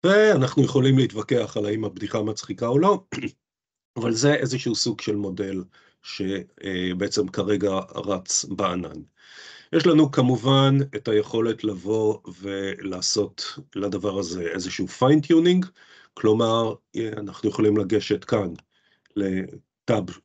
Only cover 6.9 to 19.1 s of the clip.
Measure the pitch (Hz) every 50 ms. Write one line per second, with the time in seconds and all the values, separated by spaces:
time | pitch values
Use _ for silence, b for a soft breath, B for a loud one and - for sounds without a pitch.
6.9 | 90 90 101 98 - 107 104 92 - - 95 95 104 98 101 101 95 95 95 -
7.9 | - - - 101 98 92 92 - - - - - 98 92 101 92 87 92 85 78
8.9 | 76 78 76 _ _ B B B B B B B B B B B - 165 147 180
9.9 | 160 151 156 135 143 - 127 127 131 110 107 135 135 135 135 139 139 139 139 139
10.9 | - 104 - 117 107 107 104 - - 113 113 113 110 107 - 107 98 92 87 101
11.9 | 110 110 110 107 104 - _ 95 90 85 95 101 98 98 98 98 95 - - 95
12.9 | 92 90 90 - - 107 101 98 _ - - - - - - _ _ 101 98 101
13.9 | 95 98 90 101 95 98 95 82 87 92 85 82 82 92 92 92 - - 95 87
14.9 | - - 123 131 151 156 151 - 170 165 165 180 180 185 185 - b b b b
15.9 | b b b b b - - 107 110 110 117 113 113 113 113 110 104 - _ _
16.9 | _ - 117 110 107 107 104 101 95 - - 107 101 - 107 107 104 107 101 92
17.9 | 110 104 - - 104 95 - - - 110 98 87 82 - _ _ _ _ _ _
18.9 | _ _ _ _